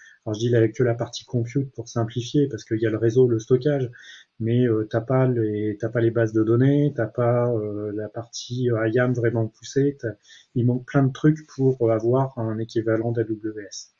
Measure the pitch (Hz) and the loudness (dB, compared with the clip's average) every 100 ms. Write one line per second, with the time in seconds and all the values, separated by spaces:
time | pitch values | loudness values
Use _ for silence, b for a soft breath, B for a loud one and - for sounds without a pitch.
0 | B B - 107 120 120 113 - 123 117 | B B -8 -4 2 4 2 2 0 0
1 | 117 - - 120 117 143 135 - - 120 | -6 -10 -6 -4 -2 -4 -4 -8 -8 -4
2 | 113 123 117 147 135 110 - 113 113 107 | -4 -4 -2 0 0 -2 -6 -2 0 0
3 | 113 117 127 113 - 127 139 143 123 B | 2 4 4 2 2 0 2 -2 -4 B
4 | B B B - 110 120 123 110 107 117 | B B B -6 0 2 2 2 0 -2
5 | 113 131 127 120 110 104 107 101 113 120 | 0 2 2 2 0 -2 -4 -4 -4 0
6 | 113 110 113 107 110 120 135 143 147 139 | 2 2 0 2 2 4 4 4 2 0
7 | 110 - 120 120 120 117 107 104 107 104 | -6 -2 0 2 0 -2 -4 -6 -6 -8
8 | 107 120 117 - - 123 123 113 113 120 | -8 -10 -12 -14 -10 -4 -2 0 0 2
9 | 123 123 117 117 110 _ - 139 143 139 | 2 2 0 0 -4 _ -6 0 0 -2
10 | 113 104 B B B 131 120 123 123 143 | -8 -10 B B B -2 0 0 0 2
11 | 135 131 156 156 - - 131 131 117 113 | 2 2 2 2 -4 -2 0 2 2 2
12 | 117 131 131 - 113 110 113 117 110 110 | 2 0 0 -4 -6 -4 -6 -4 -2 0
13 | 117 120 110 107 107 107 98 - - _ | -2 -2 -4 -4 -8 -10 -12 -16 -20 _